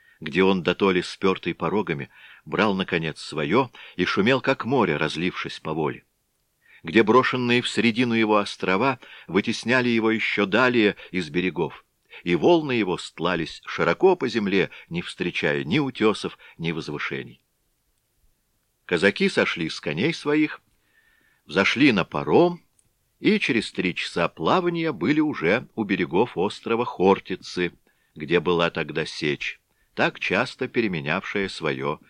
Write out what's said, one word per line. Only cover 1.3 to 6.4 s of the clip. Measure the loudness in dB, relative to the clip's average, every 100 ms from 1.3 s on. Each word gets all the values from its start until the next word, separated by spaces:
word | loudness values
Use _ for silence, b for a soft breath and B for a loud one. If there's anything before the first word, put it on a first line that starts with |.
| -2 -4
порогами, | -4 -2 -2 -2 -6 -8 B B B
брал, | -4 0 2
наконец, | 0 -2 -2 -2 -8
свое | -8 -6 0 0 0 B B -4
и |
шумел, | 0 2 2 2
как | 2 -2
море, | 0 2 2 0
разлившись | -2 -2 -4 -4 -10 -10
по | -6
воле, | -4 -4 -4 _ _ _ _